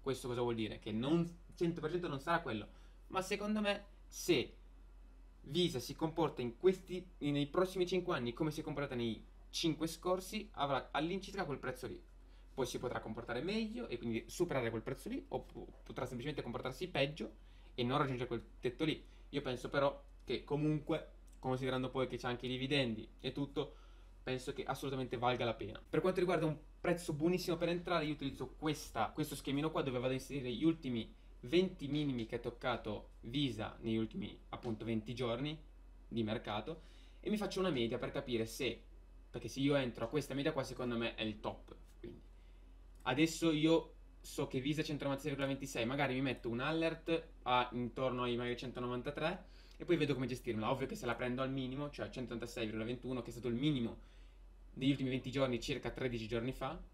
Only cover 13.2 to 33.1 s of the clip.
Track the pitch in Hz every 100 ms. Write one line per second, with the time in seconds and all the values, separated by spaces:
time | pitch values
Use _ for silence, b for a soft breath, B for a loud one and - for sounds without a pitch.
13.2 | 120 120 160 220 226 240 233 - 117 113
14.2 | - - - 139 117 110 117 135 - 254
15.2 | - - - 135 95 - - 117 120 123
16.2 | 117 139 117 120 - 135 180 175 151 151
17.2 | 220 - b b b - 123 139 139 123
18.2 | 120 117 - - 127 120 156 131 - B
19.2 | B 143 139 123 - 139 139 - - -
20.2 | - 117 - 147 151 151 - 156 - -
21.2 | - - 139 127 131 127 127 135 127 120
22.2 | 139 120 127 127 131 143 123 110 - -
23.2 | - 127 139 - 139 B B B B -
24.2 | - 127 - - - 135 135 135 123 117
25.2 | 120 120 120 113 101 - - 139 185 180
26.2 | 175 170 160 147 - - 175 170 - 143
27.2 | 160 180 - 165 170 175 175 170 151 147
28.2 | 139 131 131 - 156 147 - 139 104 -
29.2 | 147 135 - 139 156 170 143 123 127 131
30.2 | - 139 123 113 156 160 135 120 107 B
31.2 | B B 123 165 185 - 139 147 147 123
32.2 | 110 120 123 - 147 - - 101 -